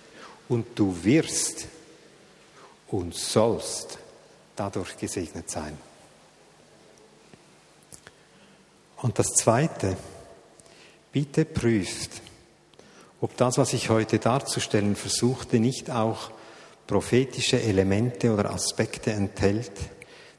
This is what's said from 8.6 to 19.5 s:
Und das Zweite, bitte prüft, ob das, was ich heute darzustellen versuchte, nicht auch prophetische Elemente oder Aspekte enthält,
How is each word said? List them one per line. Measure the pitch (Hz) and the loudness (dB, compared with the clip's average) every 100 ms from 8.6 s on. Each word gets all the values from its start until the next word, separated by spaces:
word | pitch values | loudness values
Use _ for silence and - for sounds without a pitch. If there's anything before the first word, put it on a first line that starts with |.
| _ _ _ - | _ _ _ -6
Und | 117 - | -2 0
das | - | 0
Zweite, | - - 117 160 - 98 90 - - - - - - - - - - _ | 2 4 4 2 -2 -4 -4 -8 -18 -20 -20 -20 -20 -20 -20 -20 -20 _
bitte | 135 147 - | -4 0 0
prüft, | 160 - 117 113 85 - - - - - - _ _ - - - - - | 0 0 2 2 0 -6 -10 -12 -18 -20 -20 _ _ -20 -20 -20 -20 -8
ob | 120 - | -8 0
das, | 127 123 | 2 4
was | 127 | 2
ich | 123 - | 0 2
heute | 113 110 107 | 2 4 2
darzustellen | 117 127 - - - 117 101 101 | 2 2 0 -4 0 2 2 0
versuchte, | - - 120 123 - 120 | -2 0 0 0 0 2
nicht | 113 131 - | 2 0 -4
auch | 123 110 110 - - - - - - - | -2 0 -2 -8 -16 -20 -20 -20 -20 -2
prophetische | 101 - 120 135 - - 127 | 0 4 2 2 -2 0 2
Elemente | 113 95 95 98 123 120 120 | 4 4 4 4 2 2 2
oder | 107 104 | 2 2
Aspekte | 92 - - 110 - - | -2 -4 -2 -4 -2 -4
enthält, | 104 98 - 98 | 0 -2 2 2